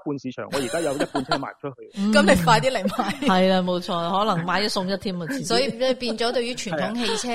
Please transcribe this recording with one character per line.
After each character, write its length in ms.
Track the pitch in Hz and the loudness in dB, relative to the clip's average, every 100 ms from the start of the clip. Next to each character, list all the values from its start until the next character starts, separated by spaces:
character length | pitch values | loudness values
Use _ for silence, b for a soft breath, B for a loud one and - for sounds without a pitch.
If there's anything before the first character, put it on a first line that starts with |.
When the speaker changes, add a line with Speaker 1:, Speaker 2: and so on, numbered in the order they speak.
| - | -4
Speaker 1:
半 140 | 143 | -6
市 120 | 127 | -8
場， 140 | 123 107 | -10 -6
我 60 | 135 | -4
而 80 | 127 | -4
家 120 | - | -2
有 120 | - | -2
一 40 | 135 | -2
半 240 | - 294 | -4 -4
車 120 | 262 320 | -4 -4
賣 120 | 123 | -6
唔 80 | 101 | -10
出 80 | 143 | -12
去。 200 | 131 - - | -12 -12 -4
Speaker 2:
<laughs> 20 | |
嗯。 140 | 202 | 2
Speaker 3:
噉 80 | 208 | 6
你 220 | 196 196 | 6 6
快 160 | 170 226 | 6 4
啲 100 | 262 | 4
嚟 140 | 254 | 0
買。 440 | 196 - 202 - 285 | -2 -2 -2 0 4
Speaker 2:
係 220 | 185 185 | 6 6
啦， 120 | 185 | 4
冇 180 | 180 180 | 2 -2
錯， 380 | 180 175 170 190 | -2 -2 0 0
可 160 | 214 180 | 2 0
能 100 | 175 | 0
買 160 | 180 | 0
一 60 | 208 | 0
送 200 | 208 185 | -2 -2
一 100 | 196 | -2
添 180 | 202 180 | -4 -6
啊， 100 | 165 | -6
遲 140 | 269 | -6
啲。 40 | - | -2
Speaker 3:
所 140 | 233 | 0
以 340 | 269 226 262 254 | 0 0 0 0
變 220 | 247 220 | -2 -2
咗 140 | 233 | -2
對 140 | 247 233 | -2 -4
於 60 | |
傳 240 | 247 214 165 | -4 -6 -4
統 160 | - | -4
汽 120 | 226 226 453 | -4 -2 -2
車 160 | 247 | -4